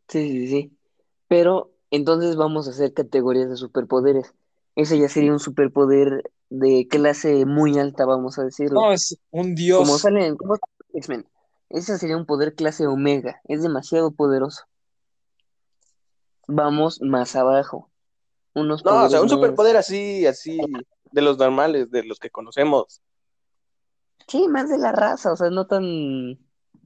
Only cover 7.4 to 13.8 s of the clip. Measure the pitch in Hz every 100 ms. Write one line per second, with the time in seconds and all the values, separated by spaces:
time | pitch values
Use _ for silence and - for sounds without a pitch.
7.4 | 135 147 151 143 139 139 131 131 127 139
8.4 | 131 - 143 143 220 185 - 165 _ 160
9.4 | 180 165 170 185 180 143 202 202 170 147
10.4 | 190 208 - _ _ 160 139 120 - _
11.4 | _ _ _ 165 180 190 165 165 156 143
12.4 | 151 151 156 151 147 135 143 139 123 -
13.4 | - 151 165 135